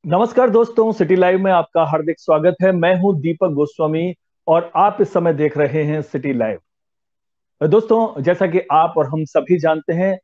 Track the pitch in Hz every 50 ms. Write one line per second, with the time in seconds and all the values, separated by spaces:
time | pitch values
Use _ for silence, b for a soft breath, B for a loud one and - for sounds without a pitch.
0 | - 160 165 185 240 233 - 262 262 240 196 233 233 226 233 233 220 220 214 -
1 | 185 156 185 180 185 180 185 190 190 190 185 170 160 _ _ 170 160 147 160 156
2 | 151 165 160 _ - - 156 156 151 180 180 - 180 190 185 175 165 180 185 175
3 | 185 202 190 147 135 165 165 - 190 180 147 139 147 147 _ - 160 151 156 165
4 | 170 185 175 _ _ _ _ _ _ - 160 170 170 170 - 165 190 208 208 -
5 | 196 - - 180 170 170 156 143 151 147 147 147 151 139 151 156 151 147 151 156
6 | 143 - - 143 131 143 131 120 113 110 101 85 _ _ _ _ _ _ _ _
7 | _ _ _ _ _ _ _ _ _ _ _ _ 151 156 180 226 220 220 220 226
8 | 226 220 - 147 135 170 180 175 196 175 160 185 170 - - 156 165 170 175 160
9 | 147 131 156 160 156 - _ 151 135 - 180 170 147 160 160 156 - - 165 170
10 | 185 196 190 185